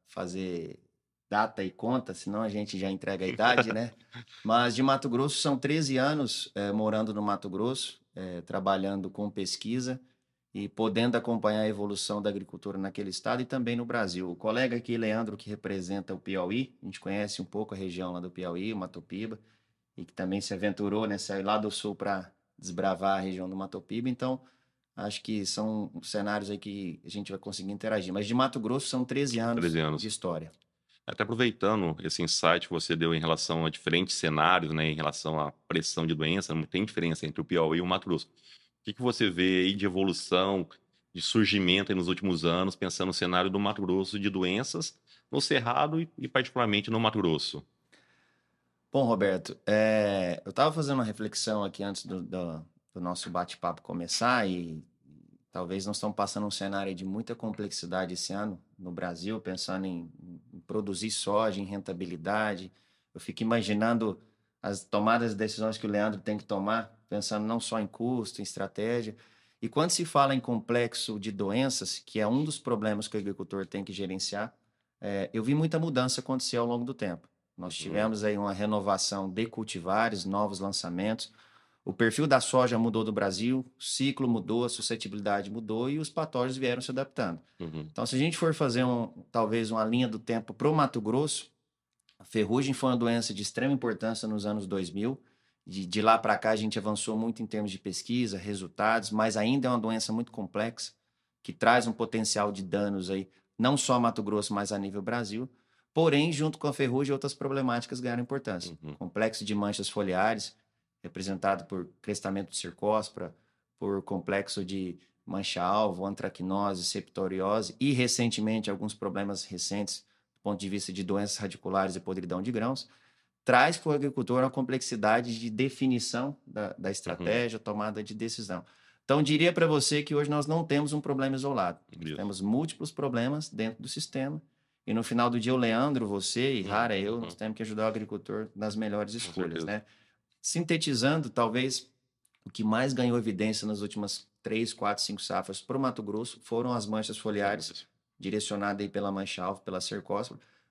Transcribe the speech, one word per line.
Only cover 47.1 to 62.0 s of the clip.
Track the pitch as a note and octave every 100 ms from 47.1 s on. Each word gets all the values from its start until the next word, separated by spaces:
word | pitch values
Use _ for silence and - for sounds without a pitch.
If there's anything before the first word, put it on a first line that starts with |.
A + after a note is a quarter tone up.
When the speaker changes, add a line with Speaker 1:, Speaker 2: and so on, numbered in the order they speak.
| G#2+
Speaker 2:
Grosso? | F2+ D2+ - C#2+ - _ _ _ _ _ _ _ _ _ _ _ _
Speaker 1:
Bom, | - A#2
Roberto, | G#2+ G2 F#2 - - -
é, | G#2+ A2 A2 G#2 G2 F2+ - G2
eu |
tava | G2 D3+
fazendo | D#3 C#3+ C3+
uma |
reflexão | A2+ G#2 G#2+ - - G#2+
aqui | G2 -
antes | G2+ F#2+ -
do, | F#2
do, | E2 F#2 F2 D#2+ D#2+ _ _
do | F#2
nosso | F2+ F2 -
bate-papo | F2 F2 - F2 E2
começar | - F2 E2+ - A#2+ B2+ G2
e | F2+ E2+ D#2+ - _ C2+ D2+ - _ _
talvez | F2+ F2 G2 G2
nós | G2+
estamos | G#2+ G2+
passando | G2+ G#2 G#2
um |
cenário | - G2 G2 G2
de | F2+
muita | F#2+ G2+ A2+ A#2
complexidade | A2 G#2+ G2+ - F2 F#2 F2
esse | F2+ -
ano | G2 G#2 F2 _ -
no | F#2
Brasil, | E2+ F2+ E2+ F#2 G#2+
pensando | F2+ F#2 - F#2+ F#2+
em, | E2+ E2+ - F2+ E2+ -
em | F2 -
produzir | G#2+ G2+ F2+ A2
soja, | - - G#2 A2 G2
em | F#2+
rentabilidade. | G2+ F#2+ F2